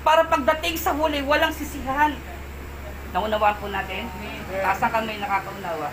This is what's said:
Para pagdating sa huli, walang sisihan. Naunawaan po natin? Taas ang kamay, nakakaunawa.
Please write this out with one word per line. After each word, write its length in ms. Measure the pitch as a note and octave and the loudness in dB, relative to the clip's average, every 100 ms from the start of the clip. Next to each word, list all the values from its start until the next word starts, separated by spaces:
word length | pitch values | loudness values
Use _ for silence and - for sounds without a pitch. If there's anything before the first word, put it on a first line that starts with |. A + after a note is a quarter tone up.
Para 240 | D4+ D#4+ E4 | 8 6 6
pagdating 480 | D#4 C4+ D#4 E4+ E4 | 4 4 2 0 0
sa 160 | F#4 | 0
huli, 320 | D4 D#4 D4 | 2 2 2
walang 320 | C#4 D4 E4 D#4 | 2 4 2 0
sisihan. 560 | D4+ C#4+ B3 C4+ D4+ C4+ - - - - - - - - - F3+ | -6 -6 -4 2 2 0 -10 -12 -12 -12 -12 -10 -10 -10 -6 -2
Naunawaan 400 | G#3+ G#3+ G#3 G#3 | 0 4 4 2
po 80 | G#3 | -4
natin? 400 | G3 F#3+ F#3+ A#3 G3+ G#3 - - | -4 -4 -6 -6 -8 -8 -8 -6
Taas 320 | F#3+ F#3+ F#3+ | -2 0 2
ang 80 | - | 2
kamay, 240 | A3+ A3 G#3 | 2 -2 -4
nakakaunawa. 640 | G3+ G3 F#3+ G3 F#3 D#3+ D3 | -2 -2 -2 -8 -6 -4 -4